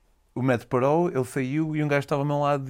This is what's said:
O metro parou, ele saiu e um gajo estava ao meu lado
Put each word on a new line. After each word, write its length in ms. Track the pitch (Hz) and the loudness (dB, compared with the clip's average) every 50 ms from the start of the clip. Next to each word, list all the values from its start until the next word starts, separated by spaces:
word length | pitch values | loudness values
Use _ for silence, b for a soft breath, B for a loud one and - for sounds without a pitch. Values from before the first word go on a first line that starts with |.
| _ _ _ _ _ _ - | _ _ _ _ _ _ -6
O 60 | 123 | -2
metro 240 | 123 131 123 113 - - | 2 2 2 0 0 0
parou, 400 | - 123 127 139 151 170 175 - | 0 2 2 4 4 2 2 0
ele 140 | - 131 127 | 0 -2 -4
saiu 500 | 120 - 143 131 127 139 156 160 156 156 | -2 -2 -4 -4 -2 -2 -2 -2 -2 -2
e 60 | 151 151 | -2 0
um 40 | 147 | 0
gajo 120 | 143 143 | 0 0
estava 220 | 139 - 156 139 | 0 0 -2 -2
ao 20 | 143 | 0
meu 140 | 147 147 143 | 0 0 0
lado 260 | 147 143 147 139 135 | 0 0 0 0 -2